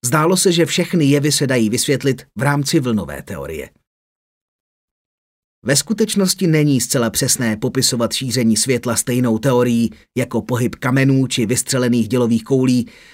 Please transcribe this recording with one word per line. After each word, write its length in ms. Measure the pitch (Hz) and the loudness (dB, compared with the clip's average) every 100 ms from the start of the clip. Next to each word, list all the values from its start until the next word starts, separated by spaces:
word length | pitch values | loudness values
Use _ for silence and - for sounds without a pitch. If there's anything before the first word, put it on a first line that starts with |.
| - | -2
Zdálo 320 | 160 160 185 | 0 2 2
se, 140 | 190 | 2
že 140 | 170 156 | 2 0
všechny 400 | - 175 180 139 | 0 -2 0 2
jevy 260 | 143 147 | 2 2
se 160 | 143 135 | 0 0
dají 220 | 127 110 | 2 0
vysvětlit 580 | 117 - 135 139 131 - - | 0 -2 0 0 -4 -8 -4
v 60 | |
rámci 380 | 139 143 139 165 | -2 0 0 0
vlnové 420 | 123 107 78 71 | 0 -2 -4 -10
teorie. 480 | - 87 71 80 65 _ _ _ _ _ _ _ _ _ _ _ _ _ _ _ _ _ _ _ 110 | -10 -10 -8 -10 -12 _ _ _ _ _ _ _ _ _ _ _ _ _ _ _ _ _ _ _ -2
Ve 100 | 139 | -2
skutečnosti 720 | - 220 220 202 185 - 185 | -2 -2 0 0 -2 0 2
není 340 | 156 147 135 | 2 2 2
zcela 280 | - 135 117 | 0 -2 -2
přesné 480 | - 131 - 117 107 | -2 -2 0 -2 -2
popisovat 560 | 127 131 123 117 113 | -2 0 0 0 -2
šíření 440 | - 135 120 113 107 | -4 -4 0 2 2
světla 380 | 131 123 123 110 | 0 -2 0 -4
stejnou 420 | - 123 123 110 | -2 0 0 0
teorií 520 | 135 123 123 117 113 - _ - | 2 2 2 2 0 -4 _ -4
jako 240 | 120 117 | -2 -4
pohyb 340 | 98 123 120 - | -4 -2 -2 -2
kamenů 520 | 127 135 135 135 127 | -2 2 4 2 2
či 180 | - 107 | -2 -2
vystřelených 600 | 123 - 135 123 120 107 | -2 -2 -2 2 2 2
dělových 360 | 123 117 113 | 0 2 0
koulí, 460 | - 135 127 127 117 - - | 2 2 4 2 -2 -10 -20